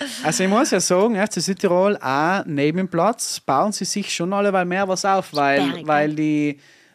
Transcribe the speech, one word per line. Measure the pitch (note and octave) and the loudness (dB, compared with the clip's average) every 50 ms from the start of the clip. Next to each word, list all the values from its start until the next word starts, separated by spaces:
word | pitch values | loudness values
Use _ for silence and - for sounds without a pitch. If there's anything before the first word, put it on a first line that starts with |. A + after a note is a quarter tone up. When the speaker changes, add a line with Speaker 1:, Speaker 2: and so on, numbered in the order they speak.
| C#4+ C4+ A3 A#3 - | -10 -10 -8 -4 -2
Speaker 1:
Also | D#3 D#3+ - | -2 0 0
ich | F#3 F#3+ | 0 2
muss | G3+ A#3 D4+ - | 2 2 2 2
ja | A3+ F#3 | 2 0
sagen, | - - F3+ F#3 G#3 A#3+ A3+ | 2 2 2 2 4 2 2
F | F#3+ G#3 G#3+ | 0 0 -2
C | - F3 | -2 -4
Südtirol | - F#3 G3 - - F3+ F3 F3+ F#3+ G3+ G3+ - | -4 -4 -4 0 0 2 4 4 4 2 0 0
auch | - C3 C3+ C#3+ D#3 E3+ F#3+ G3+ - | -2 0 0 2 2 2 0 0 -2
neben | - D3+ C#3 C#3+ D3+ D#3 F3+ | -4 -2 0 0 0 2 0
dem | F#3+ F3 | -2 -2
Platz | - E3 F3 G#3+ B3 - - - - - | 0 2 2 2 0 -2 -6 -8 -8 -8
bauen | - - C3+ C#3 F3+ G#3+ | -2 0 2 2 2 0
sie | G3 - F#3 | -2 -4 -6
sich | - - G3+ G3 - | -6 -4 -6 -6 -6
schon | - - E3+ F#3 | -6 -4 -4 -2
alleweil | G3+ G3+ G3+ G3+ F#3+ F#3+ F3+ | -2 0 0 2 2 0 0
mehr | F3 F3+ F#3+ G3+ F#3+ | 0 -2 -2 -2 -2
was | F#3 F3+ - | -2 -2 0
auf, | G3 F#3+ F#3+ - - - | 0 0 0 -2 -4 -2
weil, | D3 C#3+ C#3 C#3 C#3 | 0 2 2 4 2
Speaker 2:
Sperrig, | C#3+ C#3 C3+ E3+ D3+ | 2 0 -4 -6 -2
Speaker 1:
weil | D3+ D3+ D3 D3+ D3+ | 0 2 2 2 0
Speaker 2:
gell? | D3+ | -2
Speaker 1:
die, | D3+ D#3 D3+ D3+ D3 D3 D3 C#3+ C#3+ _ - - _ _ _ | -2 -2 0 0 0 0 -2 -4 -6 _ -20 -20 _ _ _